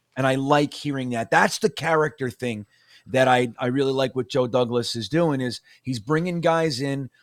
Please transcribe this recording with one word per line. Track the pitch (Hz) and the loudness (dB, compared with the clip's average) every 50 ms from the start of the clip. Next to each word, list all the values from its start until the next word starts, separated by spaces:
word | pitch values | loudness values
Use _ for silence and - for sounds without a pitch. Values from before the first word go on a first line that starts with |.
| _ _ _ | _ _ _
and | 131 135 | -2 0
I | 131 135 | 0 0
like | 135 135 139 147 147 147 139 - | 0 2 2 2 2 2 0 -4
hearing | - - 147 139 135 127 123 | -8 -8 -6 -6 -4 -4 -4
that. | 120 117 113 - | -4 -4 -2 2
That's | - 170 202 180 - - | 4 4 4 2 2 -2
the | 220 208 | -2 -2
character | - - 151 165 165 156 151 151 - - 135 123 | -2 -4 -2 0 2 2 2 0 -2 -4 -6 -6
thing | - - 123 120 110 104 104 - _ _ _ _ - - _ | -4 -4 -4 -4 -4 -6 -10 -14 _ _ _ _ -20 -20 _
that | - 110 131 131 | -2 2 4 4
I, | 131 127 127 127 120 110 | 6 6 4 2 0 -2
I | - 131 | -4 -4
really | 123 127 139 135 135 131 | -2 0 0 0 0 2
like | 135 135 123 - | 0 0 0 -2
what | 127 123 | -4 -4
Joe | - - 131 123 | -2 0 0 0
Douglas | 120 135 123 123 113 120 120 113 - - | 2 2 0 0 2 0 -2 -2 -2 -6
is | 117 107 | -8 -6
doing, | - 147 170 170 156 139 131 | -2 0 0 2 2 0 -2
is | 127 120 110 - - _ _ _ _ | -2 -4 -6 -8 -14 _ _ _ _
he's | 127 131 113 | -8 -8 -6
bringing | 98 135 156 160 175 185 175 170 | -2 -2 0 0 0 -2 -2 0
guys | 156 165 165 165 165 160 120 120 | 2 2 2 2 2 0 -2 -2
in | 143 139 139 139 131 - - _ | -4 -4 -4 -4 -6 -10 -14 _